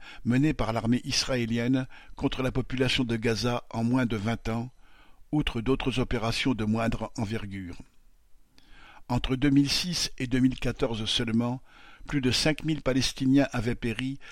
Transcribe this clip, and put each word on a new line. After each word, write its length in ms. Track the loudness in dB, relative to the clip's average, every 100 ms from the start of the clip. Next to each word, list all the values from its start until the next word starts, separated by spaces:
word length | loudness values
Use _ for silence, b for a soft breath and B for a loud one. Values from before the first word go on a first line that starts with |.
| B B
menée 300 | 0 4 4
par 180 | 2 0
l'armée 300 | 0 2 0
israélienne 800 | 0 -2 0 0 0 0 2 0 0 B B -4
contre 260 | -2 0
la 80 | -2
population 540 | -2 -2 0 2 2
de 120 | 0 0
Gaza 480 | 0 0 0 -2 -4
en 140 | -2
moins 220 | 2 2 2
de 100 | 0
vingt 320 | -2 -2 -2
ans, 220 | -4 -6 b b b b b -4
outre 280 | -2 0 0
d'autres 400 | 2 2 2 0
opérations 540 | 0 0 0 0 0
de 100 | 2
moindre 480 | 2 2 0 -2 -4 -6
envergure. 600 | -4 -4 -6 -8 -10 -12 -16 -20 -20 -20 _ -20 -20 B B B B B -4
Entre 280 | -2 0 0
deux 140 | 4
mille 200 | 6 4
six 400 | 2 -2 -4 -4 -4
et 80 | -2
deux 140 | 4
mille 180 | 4 2
quatorze 480 | -2 0 -2 -2 -2
seulement, 560 | 0 0 2 0 -2 B B B B -4
plus 120 | 0
de 120 | 2
cinq 320 | 2 2 0
mille 180 | -2 -2
Palestiniens 640 | 0 2 0 0 4 6 4
avaient 240 | 0 -2 -2
péri 420 | -2 -2 -4 -6 B